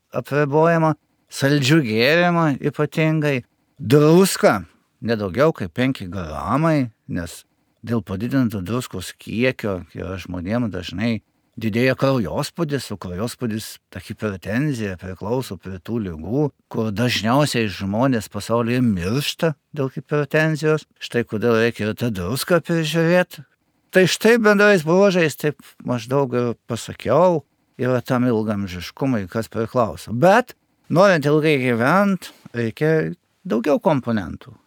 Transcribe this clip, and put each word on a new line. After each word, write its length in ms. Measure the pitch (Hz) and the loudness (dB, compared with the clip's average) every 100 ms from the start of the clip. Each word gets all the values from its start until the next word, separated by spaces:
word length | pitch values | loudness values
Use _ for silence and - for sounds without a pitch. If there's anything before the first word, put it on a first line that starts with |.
| _ | _
apribojimą, 800 | - - 139 147 151 165 170 160 104 _ _ _ | -10 -2 0 2 4 4 4 2 0 _ _ _
saldžių 460 | - 135 147 127 160 | -2 2 2 4 4
gėrimą 640 | 120 107 127 170 175 170 160 131 | 4 2 4 4 4 2 0 0
ypatingai, 800 | 147 - 147 - 156 156 147 131 - _ _ _ | -4 -2 -4 0 0 2 0 -2 -6 _ _ _
druską, 840 | 107 147 151 175 190 - 196 110 85 _ _ _ | 4 6 8 6 4 4 2 2 -2 _ _ _
nedaugiau 540 | 104 113 101 104 156 - | -4 -2 -2 2 2 0
kaip 160 | 92 | -8
penki 320 | - 131 131 92 | -2 -2 -2 -8
gramai, 840 | 95 80 71 80 131 160 151 123 - | -8 -8 -8 -2 0 2 2 -2 -8
nes 360 | - 92 85 - _ _ _ _ | -10 -8 -8 -12 _ _ _ _
dėl 200 | 107 117 | -4 -4
padidinto 580 | - 95 120 135 120 104 | -4 -8 -2 0 0 -2
druskos 500 | 87 123 - 95 - | -4 -6 -6 -12 -12
kiekio 680 | - - 101 127 127 110 92 87 | -16 -8 -2 -2 -2 -4 -6 -8
yra 280 | - 90 92 | -12 -10 -10
žmonėm 520 | 90 90 85 117 117 | -10 -8 -4 -4 -4
dažnai 520 | 90 90 87 117 110 - _ _ - | -6 -10 -6 -4 -4 -8 _ _ -8
didėja 400 | 110 107 131 123 | -4 0 0 2
kraujospūdis, 920 | 135 135 85 92 147 - 165 139 - | 0 0 -2 -4 -6 -6 -6 -6 -8
o 80 | 101 | -12
kraujospūdis, 760 | 95 90 117 - 120 107 - - _ | -10 -8 -8 -6 -6 -6 -10 -18 _
ta 140 | - | -18
hipertenzija 960 | - 104 110 95 - 113 151 123 101 92 | -14 -8 -8 -8 -6 -2 -2 -4 -6 -8
priklauso 600 | 92 92 98 127 127 92 | -12 -10 -6 -6 -6 -12
prie 200 | 92 95 | -12 -14
tų 220 | - 117 | -6 -6
ligų, 460 | 98 78 85 131 151 - _ | -6 -8 -6 -2 -2 -4 _
kur 240 | - 110 | -6 -4
dažniausiai 760 | 101 123 98 107 131 143 123 107 | -2 -2 0 0 2 2 0 -2
žmonės 600 | 92 98 104 135 117 - | -4 -4 0 0 0 -4
pasaulyje 500 | 104 - 117 117 127 | -10 -2 -2 0 0
miršta 720 | 123 95 90 127 143 - 165 147 _ | 0 0 -2 -2 -4 -2 -2 -4 _
dėl 240 | 143 135 | -6 -6
hipertenzijos. 960 | - - 147 143 156 160 151 156 156 - | -6 -4 -4 0 2 2 0 0 -2 -4
Štai 320 | _ - 120 113 | _ -6 -4 -2
kodėl 340 | 110 120 113 | -2 2 2
reikia 300 | 117 110 104 | 2 0 -4
ir 80 | - | -2
tą 120 | 120 | -4
druską 520 | 95 87 131 - 170 | -4 -4 -4 0 0
prižiūrėt. 800 | - 165 156 165 165 180 180 - - _ _ _ _ | 2 -2 0 0 2 2 0 -8 -20 _ _ _ _
Tai 120 | 185 180 | 4 4
štai 320 | - 214 233 | 4 4 6
bendrais 460 | 214 202 208 196 156 | 4 6 6 4 4
bruožais 480 | 180 202 180 156 - | 4 4 4 0 0
taip 240 | 151 - - _ | -4 -6 -16 _
maždaug 560 | - 123 117 139 131 | -6 -6 -2 -2 0
ir 200 | 123 120 110 | 0 -2 -6
pasakiau, 800 | _ 113 - - 98 139 185 165 - _ _ - | _ -8 -8 -8 0 4 4 2 -4 _ _ -4
yra 200 | 127 127 | -2 -2
tam 300 | - 127 127 | 0 0 2
ilgaamžiškumui, 960 | 110 110 104 98 90 85 - 139 117 95 | 0 0 -4 -6 -8 -12 -6 -2 -2 -4
kas 240 | 113 110 | -6 -6
priklauso. 640 | 104 113 127 104 76 - 117 | -6 -2 0 -2 -4 -8 2
Bet 400 | 170 220 - - _ _ _ | 4 4 2 -12 _ _ _
norint 380 | 156 202 170 143 | 4 4 4 2
ilgai 300 | 151 156 143 | 2 2 2
gyvent, 720 | 127 117 127 185 202 185 - - - | 2 2 2 4 2 -2 -6 -20 -10
reikia 580 | 120 113 - 151 160 160 175 _ _ 180 | -4 -4 -2 0 0 -2 -8 _ _ -4
daugiau 360 | 220 277 277 | -2 0 0
komponentų. 760 | 190 143 117 110 85 85 - - | 2 0 0 -4 -4 -12 -16 -20